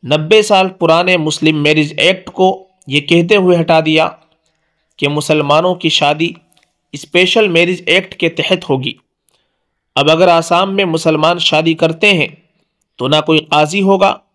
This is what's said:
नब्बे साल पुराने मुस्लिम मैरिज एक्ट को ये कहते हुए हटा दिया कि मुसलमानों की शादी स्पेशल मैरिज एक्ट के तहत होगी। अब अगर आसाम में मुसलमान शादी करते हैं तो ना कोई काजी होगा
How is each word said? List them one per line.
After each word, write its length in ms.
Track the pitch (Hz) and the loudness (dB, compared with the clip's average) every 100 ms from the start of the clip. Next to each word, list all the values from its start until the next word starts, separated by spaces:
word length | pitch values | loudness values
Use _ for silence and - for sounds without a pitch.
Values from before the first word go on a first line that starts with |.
| 123 | -2
नब्बे 380 | 151 156 220 | -2 2 2
साल 240 | 214 196 190 | 4 2 0
पुराने 500 | 185 160 165 180 180 | -2 0 2 2 0
मुस्लिम 380 | 156 151 156 156 | -2 -2 0 0
मैरिज 440 | 147 151 151 156 | 0 0 -2 0
एक्ट 300 | 147 185 - | 0 0 -6
को 380 | - 185 - - _ - | -2 -2 -2 -12 _ -4
ये 120 | 143 | -4
कहते 340 | 143 170 170 208 | 0 0 2 2
हुए 200 | 180 175 | 2 0
हटा 260 | 160 160 | 2 0
दिया 240 | 156 156 156 - _ _ _ _ _ _ _ _ | 2 0 -2 -6 _ _ _ _ _ _ _ _
कि 80 | 143 | -4
मुसलमानों 680 | 147 147 156 143 151 180 180 | -4 -2 -2 2 0 0 -2
की 140 | 165 | -2
शादी 460 | - 147 151 165 170 _ _ _ _ _ 147 | 0 -2 0 -4 -6 _ _ _ _ _ -18
स्पेशल 540 | - 175 180 226 214 | -4 0 0 2 0
मैरिज 360 | 165 175 180 - | 0 0 -2 -2
एक्ट 240 | 180 185 | -2 -2
के 160 | - 165 | -6 -6
तहत 400 | 170 143 185 - | -4 -4 -4 -2
होगी। 260 | 135 131 - _ _ _ _ _ _ _ _ _ - | -4 -4 -12 _ _ _ _ _ _ _ _ _ -2
अब 120 | 143 | 0
अगर 200 | 160 180 | 2 2
आसाम 400 | 165 165 175 196 | 2 2 -2 0
में 160 | 196 190 | -2 -2
मुसलमान 540 | 160 165 156 156 175 | -2 -2 0 0 0
शादी 340 | - 156 165 | 0 0 0
करते 400 | 160 160 160 208 | 0 -2 0 0
हैं 360 | 185 143 - _ _ _ _ _ - | 0 -2 -8 _ _ _ _ _ -8
तो 100 | 127 | -2
ना 140 | 151 | -2
कोई 180 | 151 156 | 2 0
काजी 400 | 156 147 151 190 | 2 0 0 0
होगा 420 | 196 196 196 - _ | 0 2 2 -2 _